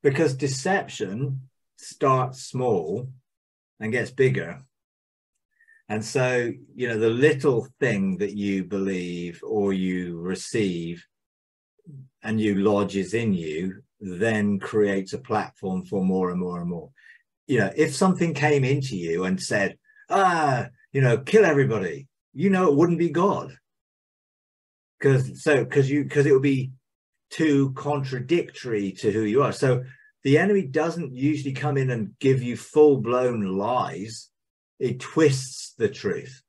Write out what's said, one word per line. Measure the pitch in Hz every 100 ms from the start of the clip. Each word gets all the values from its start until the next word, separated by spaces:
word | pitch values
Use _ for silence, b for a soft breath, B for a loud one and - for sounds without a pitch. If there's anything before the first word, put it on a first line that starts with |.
Because | 147 139 156 135
deception | 143 - 190 147 - - 98 104 139 135 - _ _ _
starts | - - 139 131 131 -
small | - 127 123 98 90 101 135 - _ _ _ _ _ _
and | 110
gets | 120 107
bigger. | - 127 95 82 - - _ _ _ _ _ _ _ _ b b b b
And | 107 107
so, | 139 127 123 120 - - -
you | 120
know, | 110
the | 113
little | 117 147 139 147 120 101 _
thing | 131 104 98 90
that | 101 104
you | 101 98
believe | 87 98 95 92 90 87 87 85
or | - 107 98
you | 95 92 90 87 85
receive | 87 95 - 120 101 87 85 85 - _ _ _ _ _ _ _ - 139 - _
and | - 110
you | 110 98
lodges | 98 101 98 98 87
in | 113 113
you | 92 80 76 95 95 _ _
then | 98 87 113 107 104 101
creates | - 107 101 98 95
a | -
platform | - 107 90 _ 98 92 87
for | 101
more | 92 92 90
and | 90
more | 90 87
and | 87
more. | 85 76 b b b b _ -
You | 127
know, | 98 -
if | 151 -
something | 190 180 170
came | 135 147 147
into | 131 147 135 98
you | 85 82
and | 95 95
said, | - 104 95 - b b b
"Ah, | 175 190 170 151 131 - b b
you | 135
know, | 131 113
kill | - 214
everybody," | 190 143 120 110 92 78 139 _ _
you | 127 190
know, | 185 180
it | 143
wouldn't | 165 165
be | 170
God. | 147 196 170 - - _ _ _ _ _ _ _ _ _ _ _ _ _ _
'Cause, | 139 131 - -
so, | - 143 113
'cause | 143 135
you, | 147 135
'cause | 147 143
it |
would | 131
be | 139 135 123 - _ _ _ _ _
too | - 156 143 135
contradictory | 131 143 147 135 131 131 170 - - 123 110 98
to | 92 110
who | 104
you | 107 117
are. | 127
So | 98 135 127 B B B B
the | 135 147
enemy | 190 202 143
doesn't | 143 160 170 143 127
usually | 139 147 139
come | 131 147 139
in | 131
and | 120 101 -
give | 135 135
you | 123 117
full-blown | - 151 151 131 110 123 127 113
lies. | 98 95 107 123 107 85 107 117 - _ _ _ _ _
It | 131 131
twists | - - 156 135 - - - _
the | 107
truth. | - 101 85 85 -